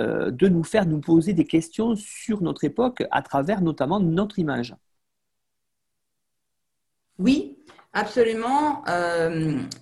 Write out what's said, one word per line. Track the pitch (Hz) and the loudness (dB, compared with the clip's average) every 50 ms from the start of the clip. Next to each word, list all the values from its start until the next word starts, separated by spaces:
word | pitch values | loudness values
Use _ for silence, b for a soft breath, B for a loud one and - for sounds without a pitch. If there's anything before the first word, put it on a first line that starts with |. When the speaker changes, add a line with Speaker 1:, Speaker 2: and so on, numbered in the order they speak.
Speaker 1:
euh, | 117 113 113 - - - | -4 -2 -2 -2 -2 -2
de | 123 123 185 196 | 0 2 4 4
nous | 180 170 156 | 4 4 0
faire | - - 220 196 | 0 0 0 0
nous | 170 156 151 | 0 0 -2
poser | 143 - 165 165 160 185 202 | 2 4 4 4 4 4 2
des | 170 - | 2 2
questions | - - 165 160 - - - 220 233 233 | 2 2 0 0 -2 -4 -2 -2 0 -2
sur | 202 - - - - - - 214 202 175 | -2 -4 -10 -18 -10 -6 -4 -2 -2 -2
notre | 156 143 - - | -2 -2 -2 -4
époque | 147 - - 240 254 247 - - - | -2 0 0 -2 0 0 -2 -4 -2
à | - 131 - | -2 -2 -2
travers | - - 143 139 160 214 202 | 0 -2 -2 0 0 0 0
notamment | 180 160 147 - 135 135 180 214 | 0 0 0 0 -2 0 0 0
notre | 196 165 160 180 208 208 - - | 2 2 2 0 -2 -2 -2 -4
image. | 165 151 131 123 120 120 - - _ _ _ _ _ _ _ _ _ _ _ _ _ _ _ _ _ _ _ _ _ _ _ _ _ _ _ _ _ _ _ _ _ _ _ _ _ _ _ _ _ _ _ _ _ _ _ - | -4 -2 -2 -4 -4 -6 -10 -18 _ _ _ _ _ _ _ _ _ _ _ _ _ _ _ _ _ _ _ _ _ _ _ _ _ _ _ _ _ _ _ _ _ _ _ _ _ _ _ _ _ _ _ _ _ _ _ 0
Speaker 2:
Oui, | 185 240 269 302 403 - - - B B B B B B - | 2 2 4 2 0 -4 -10 -20 B B B B B B -4
absolument. | 196 214 - - 254 233 226 226 220 233 240 269 285 302 302 277 - - - | -4 -4 0 2 2 2 2 2 -2 -2 0 0 2 2 0 0 -2 -4 -2
Euh, | 175 175 175 170 170 170 165 165 170 160 160 156 147 127 - - - - | -2 0 0 0 0 0 0 0 0 0 0 0 0 -2 -4 -6 -10 -14